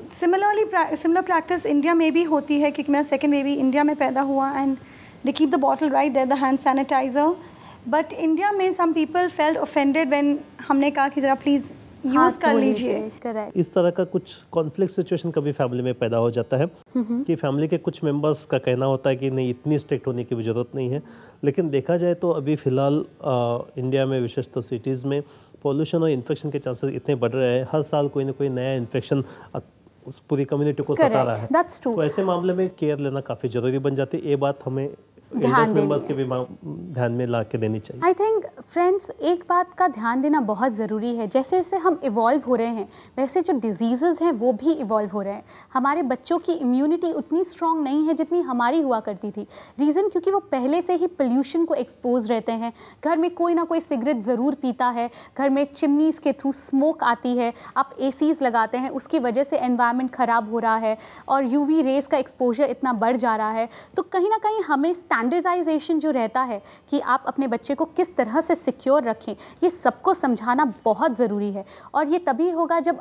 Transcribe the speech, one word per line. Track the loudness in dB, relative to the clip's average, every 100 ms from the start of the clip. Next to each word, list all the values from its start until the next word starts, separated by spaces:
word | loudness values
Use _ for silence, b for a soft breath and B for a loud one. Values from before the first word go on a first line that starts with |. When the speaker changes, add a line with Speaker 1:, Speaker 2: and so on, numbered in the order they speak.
| -12
Speaker 1:
Similarly, | -2 0 2 2 2 2
pra-, | 2 0
similar | 0 2 2 2
practice | 0 0 -2 0
इंडिया | 2 4
में | 4 4
भी | 4
होती | 2 0 2 2
है, | 2
क्योंकि | 0 0
मेरा | 0
सेकंड | 2 0 2
बेबी | 2 2
इंडिया | 0 2 4
में | 2 2
पैदा | 0 0
हुआ | 0 0 0
and | 0 -2 -2 B B B B -4
they |
keep | 0 2
the | 2
bottle | 2 2 2
right | 2 2 2
there, | 2 2
the |
hand | 2 2 2
sanitizer। | 0 2 0 0 2 2 0 B B B B -2
But | -2 -2
इंडिया | -2 0 0 0
में | 0 0
some | 2 0
people | 2 0 0 0
felt | 2 0 0
offended | -2 0 2 2 2
when | 2 2 0 -6 -14 -2
हमने | 2 2
कहा | 2 0
कि | 0
ज़रा | 0
प्लीज | 0 2 0 0 -12 -20 -8 0
Speaker 2:
हाथ |
Speaker 1:
यूज़ | 4 4 4
कर | 2
Speaker 2:
धो | 4
Speaker 1:
लीजिए। | 4 2 0
Speaker 2:
लीजिए, | -2 -6
करेक्ट। | -8 -8 -6 -6 -2
Speaker 3:
इस | 0
तरह | 2 2
का | 2
कुछ | -2 -2 -6 -16
कॉन्फ्लिक्ट | 2 2 2 0 -2
सिचुएशन | 0 -2 0 0
कभी | 0 0
फैमिली | 0 0 0
में | -2
पैदा | 0 0 2
हो | 2
जाता | 0 0 2
है |
Speaker 2:
हम्म। | 0 -2 -6 -4 -2 -4
Speaker 3:
कि | -2 -2
फैमिली | 0 0 0
के | 0
कुछ | -2 -4
मेंबर्स | -2 0 0 0 0
का | -2
कहना | 0 0 0
होता | 0 0
है | 0
कि | -2
नहीं, | -2 -2
इतनी | -2 0 -2
स्ट्रिक्ट | 0 -4 -2
होने | -4
की | -4
भी | -4
ज़रूरत | -2 -2 -4
नहीं | -4 -4
है। | -4 -8 B B B
लेकिन | -2 0 0
देखा | 0 0 0
जाए | 2
तो | 0 0
अभी | -2 0 -2
फ़िलहाल, | 0 0 2 0 -2 -8
अ, | -2 0 0 -2 -6 -8
इंडिया | -2 0 0
में | 0
विशेषतः | -2 -4 -6 -6
सिटीज़ | -6 -6 -4 -4 -2
में | -4 -6 B B -8
पॉल्यूशन | -4 -2 0 0
और | 0
इन्फेक्शन | 0 -2 -6 -4
के | -6
चांसेस | -6 -4 -4
इतने | -4 -2
बढ़ | 0 0
रहे | 0 2 0
हैं, | 0
हर | -2
साल | 0 0 0
कोई | -2
ना | -4
कोई | -2 -2
नया | -2 -2
इन्फेक्शन, | -2 -2 -4 -2 -2 -2 B B
अ, | -12 -12 _ _ _ -14
उस | -12
पूरी | -4 -2
कम्युनिटी | 0 0 0 -2
को | -2
सता | 2 2
Speaker 2:
करेक्ट, | 2
Speaker 3:
रहा | 0 -2
है। | 0
Speaker 2:
that's | 0 0 -4
true। | -4
Speaker 3:
तो | 0
ऐसे | 0 0
मामले | 0 0 0
में | 0 -2 -2
केयर | -2 -2
लेना | -2 -4
काफ़ी | -6 -6 -4
ज़रूरी | -2 0 0
बन | -2
जाती | -2 -4 -4
है। | -2
ये | 0
बात | 0 -2
हमें | -6 -6 -6 -10 -20 _ -10 -2
Speaker 2:
ध्यान | 2
Speaker 3:
एल्डर्स | 2 2
Speaker 2:
देनी | 2
Speaker 3:
मेंबर्स | 2 0 -2
के |
Speaker 2:
है। | -4
Speaker 3:
भी |
मा-, | -2 -2 -4 -10
ध्यान | -12 -12 -10 -2 -2
में | 0 -2
ला | -2
के | -2 -2
देनी | -2 -4
चाहिए। | -8 -2 0
Speaker 2:
I | 2
think, | 2 0 -4 -14
फ्रेंड्स, | -8 0 2 0 -4
एक | -6 -2 -2 0
बात | 0 0
का | 0 0
ध्यान | 0 -2 0
देना | 2 2
बहुत | 0 0 0
ज़रूरी | 0 -4 -2 -4 -4
है। | -2
जैसे | -2 2 0
जैसे | 0 0
हम | 0 0
इवॉल्व | -2 2 2 2 2
हो |
रहे | 0 0
हैं, | -4 -8 B B -4
वैसे | -2 0
जो | 0 0
डिजीजेस | -2 -2 0 2 0 2
हैं, | 0
वो | 2 0
भी | 2 0
इवॉल्व | 0 0 0 0
हो | -4
रहे | -6
हैं। | -8 -12 B B
हमारे | 0 2 0
बच्चों | 0 -2 -2 -2
की | 0
इम्यूनिटी | -2 0 2 2 0 0
उतनी | -4 -2 -2
स्ट्रॉन्ग | -2 -2 0 0
नहीं | 0 0
है | 0
जितनी | 0 0 -2
हमारी | -2 0 2 2
हुआ | 2 0
करती | -2 -8 -8
थी। | -10 -12 B B -2
रीज़न | 2 2 2
क्योंकि | 0 0
वो | -2
पहले | 0 -2 0 0
से | 0
ही | 0 0
पोल्यूशन | 0 0 0 0 0
को | 0
एक्सपोज | 0 -4 -6 -2 0 0
रहते | -2 -2
हैं। | -4 -6 -10 B B
घर | -2 2
में | 0
कोई | 2 2
ना | 2
कोई | 2 -2
सिगरेट | -2 -2 0 -2
ज़रूर | 0 0 0
पीता | 0 -4 0 0
है, | 0 -4 B B -2
घर | 2
में | 2
चिमनीज | 0 -2 2 4 2 2
के | -2
through | -2 -2
स्मोक | -4 -2 2 2 2
आती | 0 0 0 0
है, | -2 -4 B -4
आप | -4 -2
एसीज़ | -2 0 0 2
लगाते | 2 2 0 -2
हैं, | -4
उसकी | -6 -2 0
वजह | 0 0
से | 0 0
एनवायरनमेंट | 0 2 2 2 -2
ख़राब | -2 2 2 0
हो | -2
रहा | 0 0
है | 0 -4 B B -2
और | 0
यूवी | 2 2 2 2
रेज | 4 2 0
का | 0
एक्सपोजर | -2 -2 -2 2
इतना | 0 0 -2
बढ़ | 0 0 2
जा | 0 0
रहा | -2
है। | -2 -4 B B -6
तो |
कहीं | -2 0 0
ना | 0
कहीं | 0 -2
हमें | 0 0 0 -2 -2 0
स्टैंडर्डाइजेशन | 0 0 0 0 0 -2 0 -2
जो | 0
रहता | 0 -2 -2
है | -4 -6 B B -4
कि | -4
आप | 0 -2 -2
अपने | -4 -2
बच्चे | -4 -4
को | -4
किस | -2 -2 -2 0
तरह | -2 0
से | 0
सिक्योर | -2 -2 -4 0 2
रखें, | 2 -4 -8 -12 B B
ये | -2
सबको | 2 -2 0 0
समझाना | 0 2 0 0 2 0 0
बहुत | 0 2 0 0
ज़रूरी | 0 0 -4
है। | -6 -10 B B
और | -2 0
ये | 0
तभी | 0 0 0
होगा | 0 0 0
जब | 0 -2